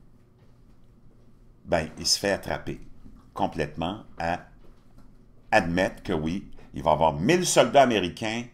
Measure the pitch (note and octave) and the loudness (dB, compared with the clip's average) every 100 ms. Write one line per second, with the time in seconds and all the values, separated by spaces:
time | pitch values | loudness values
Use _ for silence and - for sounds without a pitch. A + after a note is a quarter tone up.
0 | - - - _ - - - - - - | -20 -20 -20 _ -20 -20 -20 -20 -20 -20
1 | - - - - - - - E2 D#2 - | -20 -20 -20 -20 -20 -16 -2 -2 -2 -6
2 | E2+ - G2+ F#2+ - D2+ - - - - | -2 0 0 0 -2 -6 -6 -10 -12 -18
3 | - - - - F#2+ D#2+ D2+ - E2 G#2 | -20 -20 -12 -4 -4 -2 -4 -4 -6 -6
4 | - - E2 F2 - - - - - - | -12 -6 -4 -4 -8 -20 -20 -20 -20 -20
5 | - - - - - A2 E2+ F2 G2+ - | -20 -20 -20 -16 2 2 4 2 0 -2
6 | - E2+ D#2 F#2 - - - - D2 D2 | -4 -2 -2 -4 -8 -18 -14 -2 2 4
7 | D#2+ D2 A#2+ F3+ F3 - B2 C#3 B2+ A2 | 4 2 2 2 2 4 6 6 6 4
8 | F2+ E2+ A2 A#2 A#2+ | -2 -4 -6 -6 -8